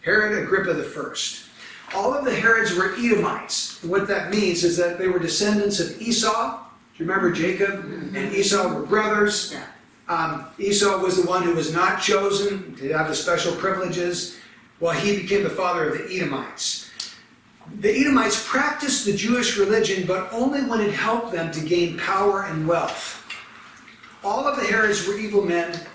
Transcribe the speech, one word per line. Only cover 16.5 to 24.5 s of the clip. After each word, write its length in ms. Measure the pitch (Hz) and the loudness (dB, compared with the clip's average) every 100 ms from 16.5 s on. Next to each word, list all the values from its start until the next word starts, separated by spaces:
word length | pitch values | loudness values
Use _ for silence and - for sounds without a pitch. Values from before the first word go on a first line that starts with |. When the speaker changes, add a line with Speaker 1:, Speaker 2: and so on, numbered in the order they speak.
| - - - - - - - - - _ - - 208 | -6 -6 -6 -10 -12 -12 -12 -20 -20 _ -20 -16 0
Speaker 1:
The 120 | 202 | 2
Edomites 520 | 254 285 262 214 - - | 4 4 4 4 0 0
practiced 580 | 262 294 302 285 - 208 | 0 0 -2 -2 0 0
the 80 | |
Jewish 440 | 202 214 247 233 208 | -2 2 2 0 2
religion, 480 | 196 220 180 190 175 | 4 4 2 0 0
but 260 | 190 - | -2 -2
only 300 | 226 269 277 | 0 0 2
when 180 | 233 226 | 0 2
it 100 | 202 | 0
helped 380 | - - 226 - | 0 0 0 -2
them 200 | 175 160 | -4 -4
to 80 | 160 | -4
gain 360 | 156 175 170 - | 0 2 2 -2
power 440 | 175 180 202 233 | -2 2 2 2
and 240 | 170 156 156 | -2 -2 0
wealth. 480 | 170 - - - - - - - - - - - - - - | 2 0 -4 -8 -10 -14 -16 -16 -20 -20 -20 -20 -20 -20 -8
All 240 | 196 226 | -4 0
of 100 | 285 | 0